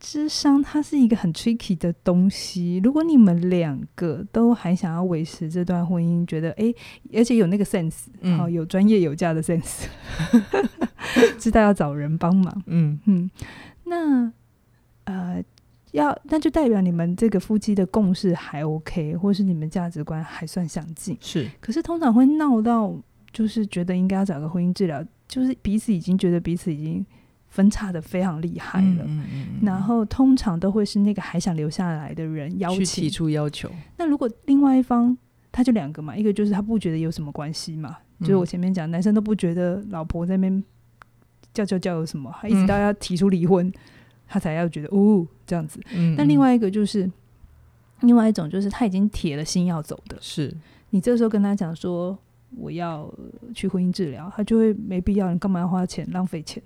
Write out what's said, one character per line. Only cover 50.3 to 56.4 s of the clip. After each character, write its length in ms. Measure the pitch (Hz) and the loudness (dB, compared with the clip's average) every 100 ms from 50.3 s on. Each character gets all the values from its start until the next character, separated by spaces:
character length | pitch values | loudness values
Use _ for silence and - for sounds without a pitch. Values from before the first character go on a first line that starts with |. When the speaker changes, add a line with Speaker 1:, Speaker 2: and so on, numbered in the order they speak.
| - 143 160 - _ _ | -6 -6 -8 -16 _ _
Speaker 1:
你 100 | 196 | -2
这 160 | 240 240 | 2 2
时 60 | |
候 40 | 226 | 2
跟 160 | 214 | 2
他 100 | 202 | 0
讲 220 | 202 165 165 | 0 -4 -6
说 420 | 180 175 175 190 _ _ _ 254 | -6 -4 -6 -8 _ _ _ -14
，“我 160 | 151 | -12
要 420 | 160 170 156 151 - - - 240 | -8 -8 -8 -12 -16 -18 -18 -18
去 140 | 226 190 | -8 -4
婚 160 | 185 | 0
姻 80 | 180 | 0
治 180 | 180 170 | -2 -6
疗”， 220 | 123 165 | -8 -10
他 80 | - | -6
就 160 | 208 226 | 0 2
会 160 | 220 208 | 4 0
没 260 | 208 185 | -4 -4
必 140 | 180 196 | 0 0
要， 180 | 185 | 0
你 40 | 175 | 0
干 140 | 196 | -2
嘛 80 | 185 | -2
要 80 | 180 | 0
花 180 | 185 180 | 0 -2
钱， 240 | - 151 | -6 -6
浪 120 | 180 185 | -4 -4
费 160 | 170 | -6